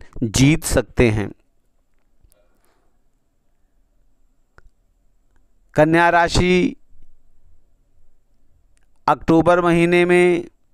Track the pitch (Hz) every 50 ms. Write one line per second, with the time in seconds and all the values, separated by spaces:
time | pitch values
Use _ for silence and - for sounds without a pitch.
0 | - - - - 120 110 92 - 131 143 160 165 - - - 135 113 - - -
1 | 127 113 107 107 98 101 - _ _ _ _ _ _ _ _ _ _ _ _ _
2 | _ _ _ _ _ _ _ _ _ _ _ _ _ _ _ _ _ _ _ _
3 | _ _ _ _ _ _ _ _ _ _ _ _ _ _ _ _ _ _ _ _
4 | _ _ _ _ _ _ _ _ _ _ _ _ - _ _ _ _ _ _ _
5 | _ _ _ _ _ _ _ _ _ _ _ _ _ _ - 147 156 160 160 170
6 | 175 175 170 170 170 165 - - 180 180 180 180 180 - - - - - - -
7 | - - - - - - - - - - - - - _ _ _ _ _ _ -
8 | - - - _ _ _ _ _ _ _ _ _ _ _ _ _ _ _ _ _
9 | _ - 151 - - - 165 165 156 170 175 180 175 175 165 170 170 175 175 175
10 | 175 175 175 180 180 180 175 170 - - - _ _ _